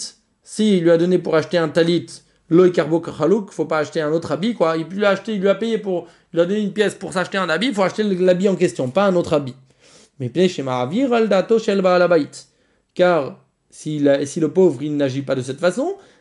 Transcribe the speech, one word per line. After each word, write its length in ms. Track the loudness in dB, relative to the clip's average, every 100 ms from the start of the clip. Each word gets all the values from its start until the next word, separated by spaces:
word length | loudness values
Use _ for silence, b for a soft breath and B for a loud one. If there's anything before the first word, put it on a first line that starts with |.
| -12 -18 _ _
s'il 420 | -10 -2 2 4
lui 80 | 4
a 60 | 4
donné 200 | 4 0
pour 180 | 2 0
acheter 220 | 0 0
un 100 | 0
talit, 380 | 0 2 0 -4 -18 _ _ 2
lo 160 | 4 4
yikach 220 | 4 0
bo 140 | -2
chalouk, 500 | -4 -2 0 0 -2
faut 140 | -6 -4
pas 140 | -2
acheter 200 | -2 -4
un 140 | -2
autre 180 | -2 -4
habit, 220 | -4 -4
quoi. 240 | 0 0 -2
Il 80 | -6
lui 180 | -2 0
a 40 |
acheté, 240 | 0 -4
il 80 | -2
lui 80 | 0
a 60 | 0
payé 220 | -2 -4
pour, 300 | -4 -6 -8 B B
il 60 | -2
a 60 | 0
donné 160 | 0
une 100 | -2
pièce 240 | -2 -2 -4
pour 160 | -8
s'acheter 260 | -6 -4 -4
un 120 | -2
habit, 180 | -2 -2
il 60 |
faut 100 | 0
acheter 200 | -2 0
l'habit 440 | -2 0 2 2 2
en 80 | 2
question, 340 | 0 -2 -4
pas 160 | 0 2
un 100 | 0
autre 160 | 0
habit. 220 | -2 -2 -12 _ b b b b -10
Mais 80 | -6
pnei 180 | 0 0
shema'avir 640 | 0 -4 -4 -2 -2 0
al 160 | 2 2
dato 320 | 2 2 0
shel 220 | 2 0
ba'al 220 | 2 4
habayit. 440 | 4 2 0 -10 -20 _ _ _ _
Car 440 | 2 2 2 -2 -10 _ _ _
si 300 | -14 -8 0
la, 260 | 2 2 0
si 140 | -2
le 80 | -2
pauvre, 340 | 2 2 2
il 140 | -4 -2
n'agit 280 | -2 -2
pas 120 | -4 -4
de 60 |
cette 180 | -6 -2
façon, 380 | -2 -2 -4 -6 b b